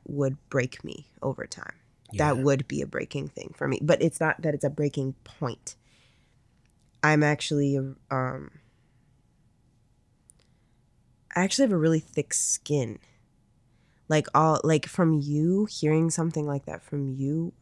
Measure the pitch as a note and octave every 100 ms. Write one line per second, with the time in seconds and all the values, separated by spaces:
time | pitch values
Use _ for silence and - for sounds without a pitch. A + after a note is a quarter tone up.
0 | - C#3+ C3+ C3+ _ C#3 B2+ - - -
1 | - _ C3+ - - - - - _ _
2 | - - D3+ C3 C3+ C3+ C#3 C#3 - -
3 | - C#3+ C#3+ - - - C#3 C3 D3+ -
4 | D#3+ - D#3 - D#3+ D3 C#3+ D3 D3 C#3
5 | C3 C3 - - B2+ - - - _ _
6 | _ _ _ _ _ _ _ _ _ _
7 | D3+ D3+ D3+ D3 - D3 C#3+ C#3 C3+ C3+
8 | _ C3 B2+ C3 - - _ _ _ _
9 | _ _ _ _ _ _ _ _ _ _
10 | _ _ _ _ _ _ _ _ _ _
11 | _ _ _ F3 F#3+ - C4+ F#3 D#3+ D#3+
12 | - - D3 - - - - D3 A2+ G#2+
13 | - _ _ _ _ _ _ _ _ _
14 | - C#3+ - C#3+ D#3+ D3+ - D#3 - -
15 | E3+ D#3 C#3+ D3 D#3+ F#3+ G#3 - D3+ D#3
16 | E3 D#3+ E3 D#3+ D3 C#3+ C#3+ D#3 - D3
17 | C#3 C3 C3+ D#3 E3+ -